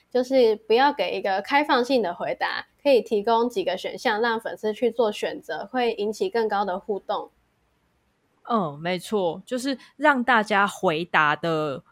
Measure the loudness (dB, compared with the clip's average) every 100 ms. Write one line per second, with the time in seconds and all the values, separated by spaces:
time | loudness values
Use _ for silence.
0 | _ -4 2 4 4 2 2 4 4 2
1 | -2 -2 -2 -2 0 0 4 2 2 2
2 | 0 -4 -6 -4 -4 -4 -10 _ 2 4
3 | 4 0 2 2 2 -2 -2 -2 -6 -4
4 | -2 0 0 -2 -6 -6 -6 -2 0 0
5 | -2 -2 -6 -6 -10 -10 -6 -2 -2 -2
6 | -4 -4 -2 -2 0 0 -2 -4 -4 -6
7 | -6 -8 -8 _ _ _ _ _ _ _
8 | _ _ _ _ -2 -2 -2 -4 -4 -4
9 | -2 -2 -2 -4 -8 -6 -4 -6 -10 0
10 | 2 2 4 2 2 2 2 0 0 0
11 | 0 2 2 2 0 0 -2 -6 -12